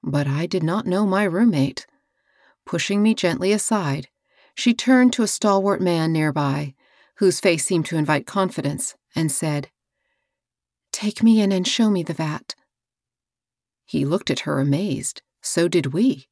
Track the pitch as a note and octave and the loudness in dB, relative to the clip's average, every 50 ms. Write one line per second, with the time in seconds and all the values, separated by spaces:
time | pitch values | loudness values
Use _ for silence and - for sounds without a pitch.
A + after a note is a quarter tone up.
0 | - - C3+ D3 C#3+ C#3+ C3+ D3 E3 F3 - F#3 E3 D#3+ E3+ G#3+ - - F3+ F#3+ | -6 -2 -2 -2 0 0 -2 -2 -4 -2 -2 -2 -2 0 -2 -2 -2 -2 0 0
1 | G#3+ G3 F#3+ G3 G#3 G3 D#3+ F#3 A#3 A#3+ F#3+ D3 C4 - - - - _ _ _ | 0 0 2 0 0 0 2 2 2 4 4 2 0 0 -2 -8 -16 _ _ _
2 | _ _ _ _ _ _ _ _ _ _ _ _ _ - - E3 - - G3 G3+ | _ _ _ _ _ _ _ _ _ _ _ _ _ -6 -6 -4 -2 -2 0 2
3 | G#3 A3 A3 - - F3 E3 - F3 F#3+ G#3 G#3+ - - A3+ G#3+ F#3 D3 C3+ D3+ | 4 2 2 2 0 -2 -2 0 0 0 0 0 0 -2 -2 -2 0 -2 -4 -4
4 | C#3 - _ _ _ _ _ _ _ _ _ - - B3 A#3 A#3 - B3 C4 B3+ | -6 -12 _ _ _ _ _ _ _ _ _ -2 0 0 0 0 2 4 4 6
5 | B3+ B3+ B3 - A3+ G3+ - - - G#3+ G3 G3 F#3+ G3+ G3 - F#3 F3+ F3 E3 | 6 4 4 2 -2 -2 -2 0 2 2 2 4 2 2 0 0 0 0 0 0
6 | D#3+ D#3+ E3 D#3+ D#3 D3+ C#3+ D3+ D3 C#3 C#3 D3 D3 C#3+ - _ _ _ _ _ | 0 0 0 0 0 0 0 0 -2 -2 -2 -2 -6 -8 -12 _ _ _ _ _
7 | _ _ _ - G#3 F#3 E3+ - - G3 E3+ D3+ - - F#3+ E3+ D#3 - D#3+ D#3+ | _ _ _ 2 2 2 2 2 2 0 2 2 0 -2 0 -2 -2 -2 -2 -2
8 | D3+ D3+ D#3 C#3+ - - - G3+ F#3+ F#3 - - - C#3+ D3 - - - - _ | 0 0 0 -2 -2 -4 -2 -2 -2 -2 -2 -4 -4 -4 -4 -4 -8 -8 -10 _
9 | _ _ _ - D#3+ D#3 - - - D#3 D3+ C#3+ C#3 - _ _ _ _ _ _ | _ _ _ -2 -2 -2 -2 -2 -2 -2 -4 -4 -6 -8 _ _ _ _ _ _
10 | _ _ _ _ _ _ _ _ _ _ _ _ _ _ _ _ _ _ - - | _ _ _ _ _ _ _ _ _ _ _ _ _ _ _ _ _ _ -12 -6
11 | G#3 G#3 - - A3+ A3+ A3+ A3 G#3 G3 G3 F#3 F3+ - - - A#3 G#3+ G#3 F3+ | -4 -6 -2 2 4 6 6 6 4 2 2 0 0 -2 0 2 2 2 2 0
12 | E3+ - E3 - D#3+ D#3 D3+ - _ _ - _ _ _ _ _ _ _ _ _ | 0 -4 -4 -4 -4 -4 -4 -8 _ _ -18 _ _ _ _ _ _ _ _ _
13 | _ _ _ _ _ _ _ _ _ _ _ _ _ _ _ _ _ _ - D#3 | _ _ _ _ _ _ _ _ _ _ _ _ _ _ _ _ _ _ -4 -4
14 | C#3 C#3 D#3+ G#3 - - D3 - - - D3 C#3 C3+ C#3+ C#3 D3+ G3 G#3 C3+ - | -2 -2 -2 -4 -2 -4 -6 -6 -4 -4 -2 -2 0 0 0 0 0 -4 -4 -6
15 | - - - - _ _ _ _ _ - - - E3+ F3 E3+ F3 C#3+ C#3 C3+ E3 | -6 -10 -10 -12 _ _ _ _ _ -6 -2 0 0 2 0 0 -2 0 0 2
16 | A3+ C4 - C#3+ - _ | 2 2 0 -2 -8 _